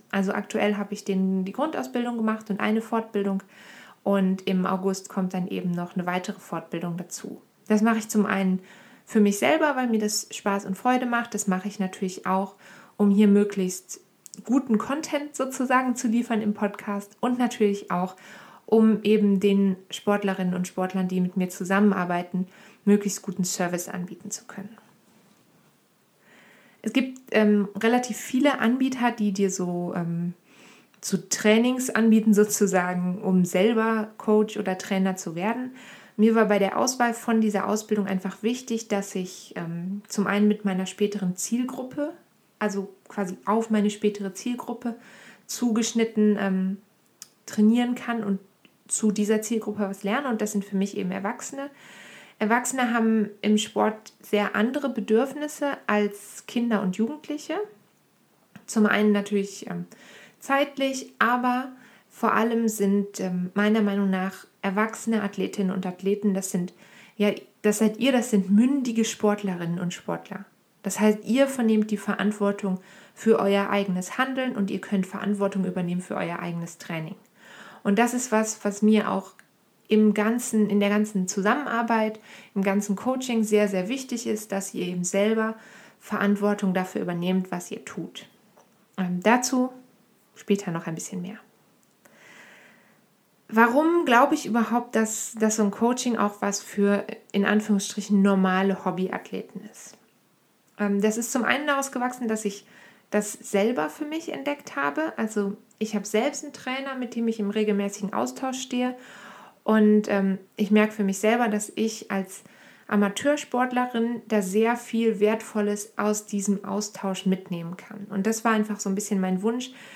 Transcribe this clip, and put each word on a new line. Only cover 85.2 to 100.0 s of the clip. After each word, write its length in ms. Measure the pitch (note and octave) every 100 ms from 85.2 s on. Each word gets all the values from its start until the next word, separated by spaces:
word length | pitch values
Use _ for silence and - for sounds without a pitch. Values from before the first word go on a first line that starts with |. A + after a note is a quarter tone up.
| G#3 A3 A3 A3+ - - - _
Verantwortung 720 | - G#3 G3+ G3+ G3+ G#3 G3
dafür 280 | F#3 F#3 G#3
übernehmt, 500 | F3+ E3+ F3 F#3 F#3
was 200 | F3 -
ihr 140 | - -
tut. 420 | - E3+ - - _ _ _ _ _ _ -
Ähm, 240 | F#3 F3+
dazu 500 | F#3+ B3 B3+ B3+ B3+ - - _ _ _ _ -
später 360 | - G3+ F#3+
noch 160 | E3 E3
ein 80 | E3
bisschen 260 | - F#3
mehr. 160 | F3+ G#3 - _ _ _ _ _ _ _ - - - - - _ _ _ _ _ _ _ -
Warum 560 | A3 A#3 B3+ D#4 E4+ D4
glaube 280 | A#3+ C4+
ich 140 | D4+ -
überhaupt, 480 | A3+ A3 A#3 A#3+ A3+
dass, 400 | G#3+ - - A3+
dass 200 | A3 G#3+
so 60 |
ein 80 | G#3
Coaching 460 | G3 A#3 B3 B3 A3+
auch 240 | G3+ G3+
was 200 | G3+ G3
für, 440 | - - G3+ G3+ - - -
in 140 | - G3+
Anführungsstrichen, 760 | G#3 G#3 G3+ G3 - G3 G3+
normale 640 | G3 G3 F#3+ F#3 G3 F#3+
Hobbyathleten 800 | F#3+ E3+ F#3 - - F#3+ - G3 G#3+
ist? 240 | - - -